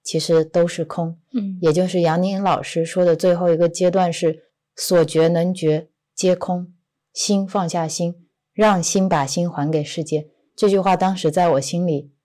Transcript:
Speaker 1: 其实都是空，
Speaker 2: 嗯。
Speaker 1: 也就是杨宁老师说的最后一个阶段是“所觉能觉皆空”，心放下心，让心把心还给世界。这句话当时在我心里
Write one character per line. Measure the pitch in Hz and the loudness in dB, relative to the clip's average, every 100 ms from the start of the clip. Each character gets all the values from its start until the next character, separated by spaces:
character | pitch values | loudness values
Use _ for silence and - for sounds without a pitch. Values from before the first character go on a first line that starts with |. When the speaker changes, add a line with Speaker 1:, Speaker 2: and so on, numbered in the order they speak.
Speaker 1:
其 | - 165 | -6 -4
实 | 165 165 | 2 2
都 | 160 175 170 | 2 2 0
是 | 170 | -2
空， | 156 - 165 165 _ | -6 -6 -6 -8 _
Speaker 2:
嗯。 | 254 196 185 | -6 -6 -2
Speaker 1:
也 | 165 | 0
就 | 160 185 | 2 0
是 | 185 | 2
杨 | 170 170 | 2 2
宁 | 185 196 | 0 -2
老 | 196 147 | 0 -2
师 | - 165 | -2 -4
说 | 165 185 | -2 0
的 | 175 | 2
最 | 160 185 | 2 2
后 | 175 175 | 2 2
一 | 165 | 2
个 | 170 | 0
阶 | 170 180 | 0 0
段 | 185 180 | 2 0
是 | 165 165 160 _ _ _ | 0 -2 -2 _ _ _
“所 | - - 180 | -10 0 2
觉 | 151 160 165 | 2 2 2
能 | 170 180 | 2 0
觉 | 180 156 156 160 _ _ - | 0 0 0 -4 _ _ -2
皆 | 185 | 0
空”， | 180 - 180 180 _ _ _ _ | 0 -2 -6 -8 _ _ _ _
心 | - - 202 190 | -8 -2 0 0
放 | 202 170 | -4 -2
下 | 175 160 | -4 -4
心， | - 170 175 _ _ _ | -4 -6 -6 _ _ _
让 | - 214 185 | 0 2 2
心 | 165 196 190 | 0 0 2
把 | 160 | 0
心 | 139 175 175 | 0 -2 -4
还 | 151 147 | -2 -2
给 | 160 | -2
世 | 147 - | -2 -6
界。 | 156 156 151 _ _ - | -4 -4 -6 _ _ -2
这 | 208 | 2
句 | 196 | 2
话 | 185 180 | 2 2
当 | 185 185 | 0 0
时 | 156 | 0
在 | 160 170 | 2 2
我 | 139 | 2
心 | 135 175 180 | 0 -2 -2
里 | 143 - _ | -2 -6 _